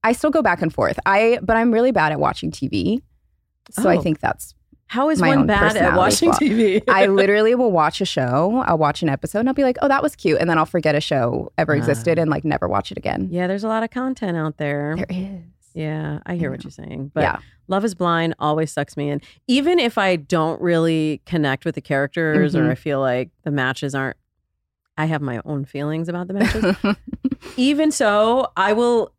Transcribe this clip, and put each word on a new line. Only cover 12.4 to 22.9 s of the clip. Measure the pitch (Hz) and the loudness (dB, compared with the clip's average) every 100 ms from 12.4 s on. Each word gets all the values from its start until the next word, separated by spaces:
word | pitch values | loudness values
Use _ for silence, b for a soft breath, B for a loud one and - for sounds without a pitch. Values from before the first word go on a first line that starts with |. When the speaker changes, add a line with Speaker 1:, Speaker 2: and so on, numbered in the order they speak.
Speaker 1:
never | 151 147 90 | -2 -2 -2
watch | 98 - | -2 -4
it | - | -8
again. | - - 190 | -6 -4 -4
Speaker 2:
Yeah, | 175 180 | -4 -4
there's | 196 | -4
a | 220 | -4
lot | 220 | -4
of | 226 | -4
content | 254 262 254 202 170 | -6 -6 -4 -4 -2
out | 156 147 | -4 -4
there. | 147 143 147 165 | -4 -4 -4 -6
Speaker 1:
There | 196 | -6
is. | 185 190 190 170 _ _ | -8 -8 -12 -18 _ _
Speaker 2:
Yeah, | 165 156 156 151 147 - | -10 -8 -6 -6 -8 -8
I | |
hear | 175 151 | -6 -6
Speaker 1:
I | |
Speaker 2:
what | 131 | -6
Speaker 1:
know. | |
Speaker 2:
you're | - - - | -14 -16 -14
saying. | - 139 | -12 -8
But | 156 | -2
Speaker 1:
Yeah. | - - b b - | -2 -2 b b -6
Speaker 2:
Love | 190 | -2
is | 220 | -2
Blind | 180 180 165 165 - | -2 -2 0 -2 -2
always | 151 151 160 | -2 -2 -2
sucks | - 143 - | -4 -8 -6
me | 143 | -6
in. | 143 B B - | -6 B B -2
Even | 254 285 349 | 0 2 2
if | 233 226 | 0 0
I | 196 175 | 0 -2
don't | 143 170 160 - | -2 0 0 -2
really | 175 170 165 160 156 147 - | 0 2 2 0 -2 -4 -4
connect | 170 147 131 | -2 0 -2
with | 170 147 | -4 -8
the | |
characters | - 139 139 - 160 151 - 165 | -4 -2 -2 -2 0 2 2 2
or | |
Speaker 1:
Mm-hmm. | 156 | 0
Speaker 2:
I | |
feel | 156 156 | 0 -2